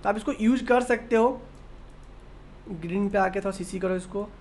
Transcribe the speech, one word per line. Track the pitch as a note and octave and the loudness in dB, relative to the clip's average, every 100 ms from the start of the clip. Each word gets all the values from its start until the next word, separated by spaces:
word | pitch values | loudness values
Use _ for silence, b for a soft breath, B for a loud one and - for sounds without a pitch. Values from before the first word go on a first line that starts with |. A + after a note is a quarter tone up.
तो | G3 | 0
आप | G#3+ | 0
इसको | A3 C#4 | -2 2
यूज़ | A3 C4 - | 4 4 4
कर | B3 | 4
सकते | A#3+ A#3 - A3+ | 4 0 2 4
हो। | A#3 C#4 - - - - - - - - - - - - - | 4 2 -10 -18 -20 -18 -18 -18 -18 -20 -20 -20 -20 -18 -12
Green | F3 E3+ F#3 G3+ | -10 -4 0 2
पे | G3 | 2
आके | F#3 F#3+ | 2 0
थोड़ा | G3 F#3+ | -4 -6
सीसी | F3 F#3+ | -8 -4
करो | F#3 F#3 | -2 -2
इसको। | F3+ G3+ G#3 - | -4 -8 -8 -12